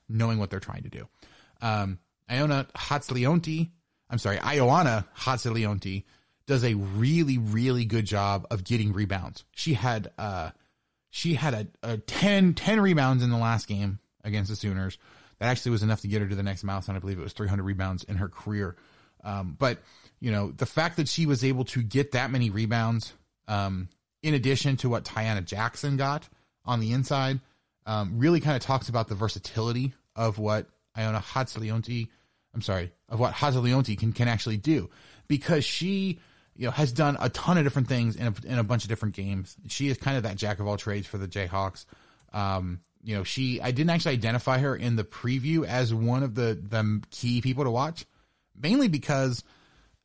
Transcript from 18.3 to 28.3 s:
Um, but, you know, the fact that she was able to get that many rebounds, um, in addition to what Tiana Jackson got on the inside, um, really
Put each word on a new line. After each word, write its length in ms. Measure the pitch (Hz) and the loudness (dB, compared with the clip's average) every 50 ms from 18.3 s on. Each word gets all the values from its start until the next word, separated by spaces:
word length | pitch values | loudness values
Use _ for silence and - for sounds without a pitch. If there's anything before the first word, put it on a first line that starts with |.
| - - - 107 107 104 101 87 85 - _ _ _ _ _ _ _ _ - | -6 -10 -8 -6 -4 -4 -4 -4 -6 -12 _ _ _ _ _ _ _ _ -10
Um, 320 | 104 101 101 95 90 73 85 | -8 -8 -6 -6 -8 -4 0
but, 220 | 135 127 120 - - - - - - - _ - | 0 0 0 -2 -8 -20 -20 -20 -20 -20 _ -6
you 120 | - 120 | -2 -2
know, 200 | 107 104 101 90 | 0 0 0 -2
the 140 | 67 - 127 | -2 -4 -4
fact 320 | - - 156 160 175 - - | -2 0 0 0 0 0 0
that 100 | 151 - | -2 0
she 180 | - - 165 | 0 0 2
was 180 | 147 139 113 127 | 2 2 2 2
able 220 | 131 135 127 127 | 0 0 0 -2
to 160 | - - 127 | -2 -2 -2
get 300 | 117 104 - 135 123 - | -2 0 2 0 0 2
that 180 | - 123 127 - | 0 -2 0 0
many 200 | 135 127 120 110 | 2 2 2 2
rebounds, 640 | 95 107 113 107 120 117 113 113 117 113 110 - - - _ _ _ _ _ - | 2 0 0 2 2 2 2 2 0 -2 -2 -6 -14 -20 _ _ _ _ _ -2
um, 420 | 107 101 98 98 95 92 92 90 _ _ _ _ _ _ | -2 0 0 0 -2 -4 -6 -8 _ _ _ _ _ _
in 120 | - 156 151 | 0 2 2
addition 420 | 135 117 131 139 - - 143 135 123 | 4 4 4 2 2 2 2 0 2
to 120 | - 127 | 0 0
what 160 | 117 110 - | 0 0 -2
Tiana 400 | - - 110 110 110 110 98 87 | -4 -4 -2 0 0 0 -2 -2
Jackson 520 | - 98 98 110 117 - - - 143 139 131 | -4 -2 -2 -2 -2 -2 -2 -2 0 0 2
got 300 | 139 139 143 151 - - _ _ _ _ _ _ - | 0 0 -2 -4 -6 -10 _ _ _ _ _ _ -4
on 140 | - 123 117 | -2 0 0
the 120 | 110 110 | 0 2
inside, 480 | 120 131 127 - 147 139 131 135 135 131 - _ _ _ _ _ _ _ - | 2 0 2 2 2 2 2 0 0 -2 -4 _ _ _ _ _ _ _ -6
um, 340 | 107 110 107 104 92 104 117 | -4 -2 -2 -2 -2 0 2
really 200 | 127 165 | 4 4